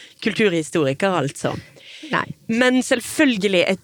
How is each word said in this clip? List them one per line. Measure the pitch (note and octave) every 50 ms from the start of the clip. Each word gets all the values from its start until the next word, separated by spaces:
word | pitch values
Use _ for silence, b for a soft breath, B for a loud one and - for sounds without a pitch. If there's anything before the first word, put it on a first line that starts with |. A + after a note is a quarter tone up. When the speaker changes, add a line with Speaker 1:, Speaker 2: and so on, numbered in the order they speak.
| B B B B -
Speaker 1:
kulturhistoriker, | A3 F#3 - A3+ G3+ E3+ E3 D#3 - - F3 D3+ C3+ C3+ - - G3 F#3
altså. | E3+ C3+ C#3+ C#3+ - - B2 G#2+ - - - - B B B B B B D#4
Speaker 2:
Nei. | A#3+ - - - - _ _ -
Speaker 1:
Men | A3+ A#3 B3+ B3+ B3+ B3+ A#3
selvfølgelig, | - C4+ A#3+ - - - - D#4+ C#4 A#3+ G3 F#3 G#3 G3 F3 -
jeg | - F#3+ F#3